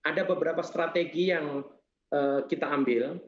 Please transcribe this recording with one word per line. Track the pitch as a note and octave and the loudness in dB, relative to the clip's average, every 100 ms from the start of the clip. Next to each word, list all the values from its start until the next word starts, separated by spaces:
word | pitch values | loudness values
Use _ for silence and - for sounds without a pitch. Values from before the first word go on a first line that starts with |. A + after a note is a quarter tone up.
Ada | D3+ D#3 F#3 | -2 -2 0
beberapa | F3+ D#3+ D#3+ | 0 0 0
strategi | - - E3 F3 D#3+ D#3 F#3 | -2 -2 0 0 0 0 0
yang, | E3+ D3 C#3 C#3 - _ _ _ | 0 -2 -6 -8 -18 _ _ _
eh, | C#3+ C#3 C#3 | 0 2 0
kita | C3 E3 C#3+ | 0 -2 0
ambil, | C#3+ B2+ A#2 C3+ F3 | 2 2 2 0 -6